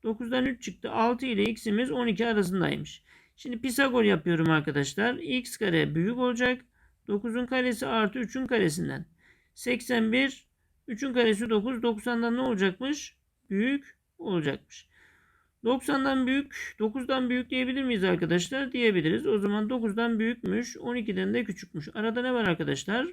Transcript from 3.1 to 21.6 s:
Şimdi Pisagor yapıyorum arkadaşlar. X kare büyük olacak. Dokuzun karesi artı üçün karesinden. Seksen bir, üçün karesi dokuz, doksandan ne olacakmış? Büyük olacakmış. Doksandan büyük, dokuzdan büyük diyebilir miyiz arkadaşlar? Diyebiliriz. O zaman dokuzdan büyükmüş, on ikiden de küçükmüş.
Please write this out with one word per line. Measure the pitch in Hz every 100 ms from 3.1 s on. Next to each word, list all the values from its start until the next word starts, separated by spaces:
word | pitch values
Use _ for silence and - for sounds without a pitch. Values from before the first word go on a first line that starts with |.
| - _ _
Şimdi | - 240
Pisagor | 262 240 277 247
yapıyorum | 214 185 151 170 160
arkadaşlar. | 160 151 143 139 - 226
X | 247 330 254 240 -
kare | 208 165 147
büyük | 151 180 240
olacak. | 254 233 247 254 - _ _ _ -
Dokuzun | 208 233 226 247
karesi | 262 254 233 262
artı | 226 214 254
üçün | 226 262 262
karesinden. | 240 180 151 156 135 - _ _ _ _
Seksen | - - 247 - 247 220
bir, | 240 269 269 _ _ _ _ -
üçün | 220 277
karesi | 247 233 208 233
dokuz, | 214 214 247
doksandan | 240 214 226 240 233 240
ne |
olacakmış? | 262 214 190 185 262 294 - _ _ _ _
Büyük | 196 233 285 - - _ _
olacakmış. | 330 180 147 135 _ - - _ _ _ _ _ _ _
Doksandan | 226 262 254 285 269 269 254
büyük, | 269 277 - - -
dokuzdan | 214 240 247 262 254
büyük | 247 247
diyebilir | 254 254 262
miyiz | 262 226
arkadaşlar? | 185 175 170 175 175 269 269
Diyebiliriz. | 247 233 185 156 208 302
O | 214
zaman | 202 208 214
dokuzdan | 254 226 202 233 226
büyükmüş, | 226 240 190 202 240 -
on | - 247
ikiden | 220 185 190
de | 226
küçükmüş. | 240 190